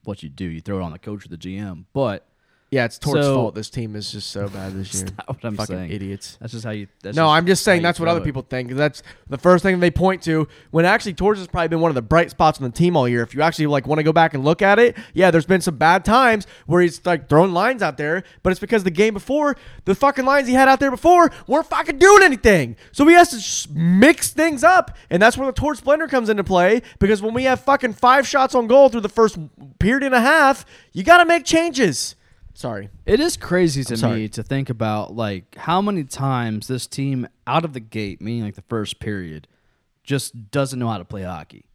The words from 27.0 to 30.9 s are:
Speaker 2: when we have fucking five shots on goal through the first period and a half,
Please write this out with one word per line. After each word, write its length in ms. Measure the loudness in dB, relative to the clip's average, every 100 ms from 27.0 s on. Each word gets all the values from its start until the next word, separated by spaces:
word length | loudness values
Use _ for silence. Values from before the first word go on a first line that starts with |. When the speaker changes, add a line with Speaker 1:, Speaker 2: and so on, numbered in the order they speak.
| 0 0
Speaker 2:
when 120 | -2
we 100 | -2
have 160 | -2 0
fucking 320 | 0 0 0
five 340 | 0 4 4 2
shots 280 | 0 0 0
on 100 | 4
goal 220 | 6 6
through 140 | 4
the 60 | -4
first 300 | 2 0 0 -16 _ -20 _
period 240 | -2 -2
and 120 | 0
a 60 | 2
half, 440 | 4 4 4 0 -6 -20 _